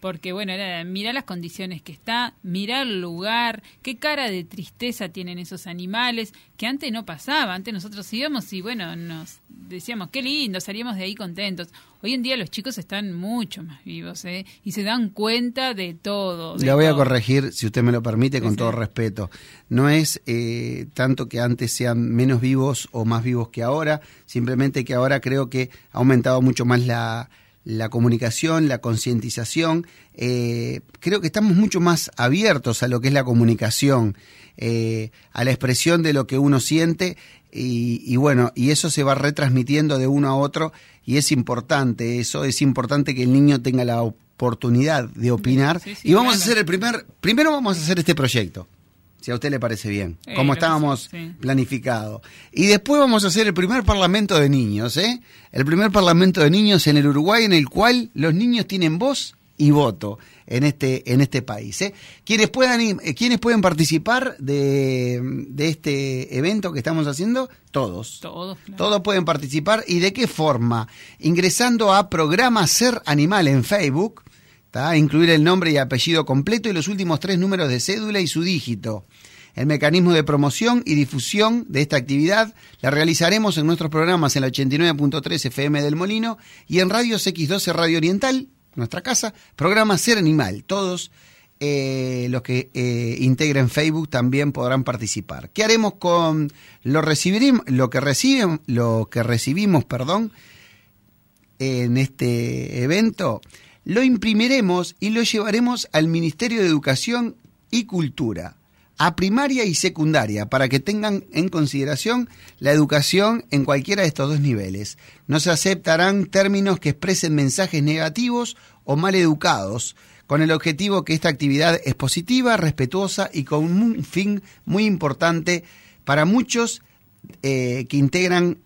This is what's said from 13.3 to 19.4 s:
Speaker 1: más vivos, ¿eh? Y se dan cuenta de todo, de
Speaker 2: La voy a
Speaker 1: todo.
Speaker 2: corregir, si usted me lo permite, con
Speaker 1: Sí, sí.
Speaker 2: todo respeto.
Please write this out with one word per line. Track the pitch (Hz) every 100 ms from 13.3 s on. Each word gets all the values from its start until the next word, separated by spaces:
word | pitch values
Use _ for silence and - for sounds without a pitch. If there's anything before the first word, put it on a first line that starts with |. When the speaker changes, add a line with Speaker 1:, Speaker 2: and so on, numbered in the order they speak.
| 240 208 -
Speaker 1:
más | 170 139
vivos, | - 165 170 170 180
¿eh? | 180 190 -
Y | -
se | 190
dan | 202 240 220
cuenta | 196 214 226 247 240 262
de | 220 180 170
todo, | - 202 190 175 165 170
de | 131
Speaker 2:
La | 139
voy | 156
a |
Speaker 1:
todo. | 143
Speaker 2:
corregir, | 131 127 107 135 135
si | - 113
usted | 113
me | 120
lo | 120
permite, | 117 113 131 135
con | 113
Speaker 1:
Sí, | 107
sí. |
Speaker 2:
todo | 117
respeto. | 113 110 - 113 104 98 -